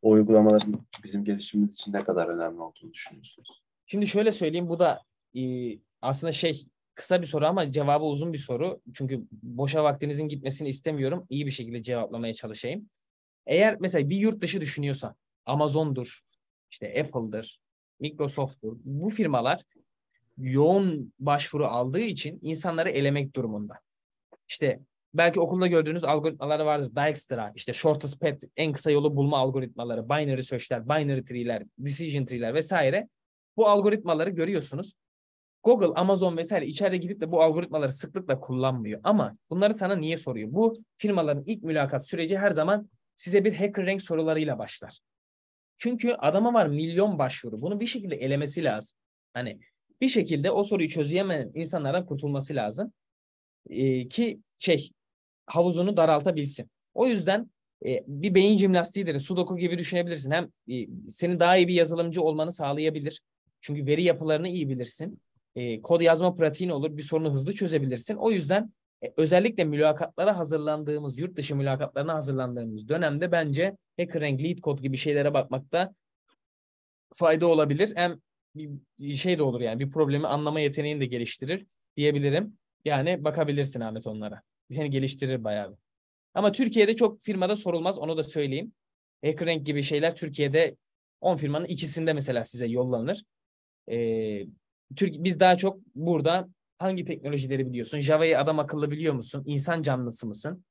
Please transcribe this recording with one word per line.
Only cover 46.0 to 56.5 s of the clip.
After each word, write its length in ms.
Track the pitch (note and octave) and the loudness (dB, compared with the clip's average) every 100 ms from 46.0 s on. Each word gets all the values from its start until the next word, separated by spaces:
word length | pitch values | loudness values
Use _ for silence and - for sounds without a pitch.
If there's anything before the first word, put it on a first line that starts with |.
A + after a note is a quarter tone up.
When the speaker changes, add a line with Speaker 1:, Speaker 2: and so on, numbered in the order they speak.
| A#3+ | 0
Speaker 2:
adama 420 | A#3+ D3 F3+ A#3 | 2 2 4 4
var 120 | A#3+ E3 | 4 4
milyon 520 | D3 D#3+ E3+ G#3 F3 | 2 0 2 2 2
başvuru. 420 | C3 - A#2+ A2 | 0 -2 -10 -6
Bunu 200 | D3 G#3 | -4 -4
bir 60 | A#3 | -4
şekilde 300 | B3+ G3 D3+ | -6 -6 -4
elemesi 480 | B2+ C#3 D3 D3 | -2 -2 -2 -2
lazım. 340 | D3+ G#2+ G#2+ _ _ _ _ | -2 -2 -6 _ _ _ _
Hani 240 | A#2+ B2 - _ _ _ _ | -10 -8 -10 _ _ _ _
bir 80 | C4 | 2
şekilde 420 | A#3+ G3 D#3 D#3 | 2 0 0 2
o 120 | - | 2
soruyu 260 | G3+ G3 D#3+ | 2 0 0
çözeyemeyen 600 | D#3+ D3 F3 G3 D#3+ A#2 | -2 0 0 0 -2 -4
insanlardan 520 | - E3 E3+ C#3+ E3+ F3+ | -8 -6 -4 -2 -2 -2
kurtulması 480 | C#3+ D3 C#3 C3+ | -6 -4 -4 -4
lazım. 380 | C#3 G#2+ A2+ G#3+ _ _ _ _ _ _ _ - | -4 -4 -4 -8 _ _ _ _ _ _ _ -12
Ee, 380 | G2 C3+ C3 B2+ | -2 0 0 -2
ki 320 | - A#3 - _ _ | -2 -2 -2 _ _
şey, 320 | - D3+ C#3 _ _ _ _ _ - | 0 0 0 _ _ _ _ _ -6
havuzunu 500 | E3 F3 E3+ F3+ G#3 | 0 2 2 0 4
daraltabilsin. 760 | D#3+ D3+ D3 D#3 C#3+ | 4 4 2 -2 -4